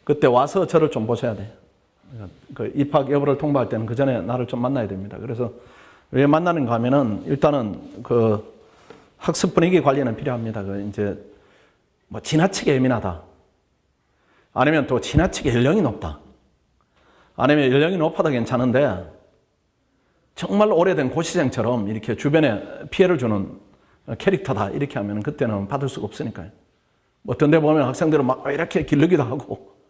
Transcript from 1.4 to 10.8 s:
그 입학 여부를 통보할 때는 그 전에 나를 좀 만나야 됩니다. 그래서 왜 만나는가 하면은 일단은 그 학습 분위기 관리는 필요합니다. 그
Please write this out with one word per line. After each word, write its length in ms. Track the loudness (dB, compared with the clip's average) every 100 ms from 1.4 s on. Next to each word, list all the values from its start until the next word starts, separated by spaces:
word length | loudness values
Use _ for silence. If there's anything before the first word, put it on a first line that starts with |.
| -10 -16 _ _ _ _ _ -18 -18 -20 -16
그 180 | -8 -4
입학 360 | -2 0 0 2
여부를 280 | 0 2 0
통보할 300 | 0 0 0
때는 180 | -4 -4
그 80 |
전에 260 | 0 0 0
나를 260 | -2 -4 -4
좀 140 | -4
만나야 280 | -2 -2 -4
됩니다. 300 | -6 -10 -12
그래서 320 | -8 -6 -6 -8 -20 -20 -20 -20 _
왜 160 | 2 4
만나는가 480 | 4 2 0 0
하면은 480 | 0 2 2 2 -2 -4
일단은 760 | 0 2 2 -2 -8 -14 -12
그 520 | -2 2 2 0 -4 -20 _ _ -20 -20 _ _
학습 360 | -4 0 0
분위기 260 | 2 4 4
관리는 360 | 4 2 0 -4
필요합니다. 460 | -4 -4 -6 -6
그 220 | -6 -8